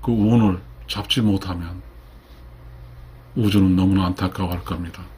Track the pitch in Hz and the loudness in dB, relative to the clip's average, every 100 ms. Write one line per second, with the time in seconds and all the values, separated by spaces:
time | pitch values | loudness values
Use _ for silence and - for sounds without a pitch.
0 | - 117 104 120 107 87 - - - - | 0 2 4 6 4 2 -8 -20 -10 -10
1 | - - 107 95 92 87 85 90 - - | -4 0 2 0 -2 -8 -8 -12 -16 -20
2 | - - - - - - - - - - | -20 -20 -20 -20 -20 -20 -20 -20 -20 -20
3 | - - - - 107 101 95 92 92 95 | -20 -20 -10 -2 2 4 4 4 4 2
4 | 90 92 92 - 90 87 - 85 87 - | 0 -2 -4 -4 -6 -6 -8 -8 -10 -12
5 | 90 | -18